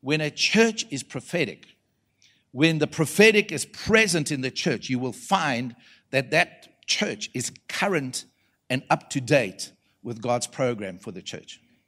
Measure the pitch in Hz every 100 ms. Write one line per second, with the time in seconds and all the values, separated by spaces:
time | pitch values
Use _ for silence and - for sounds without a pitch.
0 | - 156 151 - - 208 226 220 - 139
1 | - 135 - 175 123 76 - _ _ _
2 | _ _ _ _ _ 123 160 160 151 -
3 | 156 - 214 214 202 147 - - - 220
4 | 220 170 147 143 131 - 180 - 110 127
5 | 127 - - 190 156 120 127 117 - -
6 | _ 135 127 156 170 - - _ - -
7 | 208 110 - 131 117 - _ - 202 180
8 | 135 - - _ _ _ _ 127 - -
9 | - 143 123 147 104 90 - _ _ _
10 | - 113 113 120 - - 131 117 101 90
11 | - 90 92 82 - - _ _